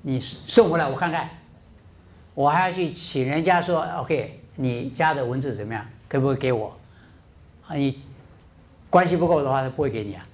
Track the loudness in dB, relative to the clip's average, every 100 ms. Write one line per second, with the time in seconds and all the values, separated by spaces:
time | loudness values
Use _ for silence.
0 | -2 -4 -4 -14 4 6 6 4 0 -2
1 | -2 -2 -6 -12 -20 -20 -20 -20 -20 -20
2 | -20 -20 -14 0 2 4 0 0 -4 -4
3 | -6 -2 0 0 2 2 2 0 0 -6
4 | -2 -2 -2 -12 -18 -4 -2 -2 -6 0
5 | 0 2 -2 -2 -4 -6 -6 -8 -10 -18
6 | -4 0 2 2 0 0 -2 -10 -20 -20
7 | -20 -20 -20 -20 -20 -20 -8 -2 -2 -2
8 | -14 -20 -20 -20 -20 -20 -20 -20 4 4
9 | 4 2 2 2 2 0 -2 -2 -2 -2
10 | -8 -10 -16